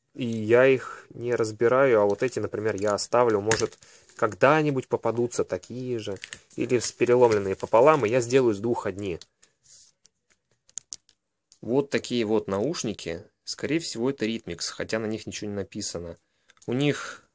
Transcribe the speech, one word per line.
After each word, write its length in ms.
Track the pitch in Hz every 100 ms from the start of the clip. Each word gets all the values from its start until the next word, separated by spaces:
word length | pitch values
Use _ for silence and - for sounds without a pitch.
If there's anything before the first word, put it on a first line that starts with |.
| _
и 100 | -
я 420 | 120 113 107 117 135
их 400 | 127 - - -
не 240 | - 120
разбираю, 640 | 117 110 107 117 127 139 110
а 40 |
вот 180 | 101 101
эти, 160 | 131 -
например, 380 | 104 107 107 98
я 180 | 104
оставлю, 460 | 101 - 120 120 104
может, 360 | 104 110 110 - - - _
когда-нибудь 720 | - 113 98 131 156 151 131 -
попадутся 560 | 113 117 113 120 -
такие 560 | 92 92 - 120 127 117
же, 180 | 104 95 - - _
или 240 | - 117 123
с 140 | -
переломленные 640 | - 120 123 120 107 98 95
пополам, 500 | 104 113 139 156 107
и 20 |
я 120 | 127
сделаю 340 | 117 131 123
из 60 | 98
двух 260 | 113 117 104
одни. 320 | 95 101 82 - _ _ _ _ - - _ _ _ _ _ _ _ _ - - - _ _ _ _ _ _
Вот 300 | 107 127 127
такие 340 | 117 - 123
вот 220 | 107 107 98
наушники, 800 | 98 127 175 117 95 85 85 - _
скорее 360 | - - 110 160
всего, 280 | 160 117 123
это 140 | 139 110
Rhythmix, 440 | 113 - 85 -
хотя 300 | - 90 113
на 60 | 110
них 200 | 110 -
ничего 240 | - 107
не 60 | 101
написано. 600 | 95 107 98 85 85 82 _ _ _ _ -
У 60 |
них 560 | 123 147 - - - _